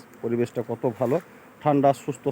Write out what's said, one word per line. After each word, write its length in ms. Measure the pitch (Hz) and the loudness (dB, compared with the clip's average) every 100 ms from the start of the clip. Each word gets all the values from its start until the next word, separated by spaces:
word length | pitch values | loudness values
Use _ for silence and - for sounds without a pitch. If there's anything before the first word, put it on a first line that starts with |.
| - - | -20 -10
পরিবেশটা 420 | 113 120 120 - 117 | -4 -2 -2 -4 -6
কত 240 | 117 127 110 | -4 -4 -2
ভালো, 200 | 120 156 - - - - | 0 0 -4 -18 -20 -4
ঠান্ডা, 320 | 151 143 139 | 0 4 4
সুস্থ, 360 | 135 - 147 143 | 2 -2 -8 -6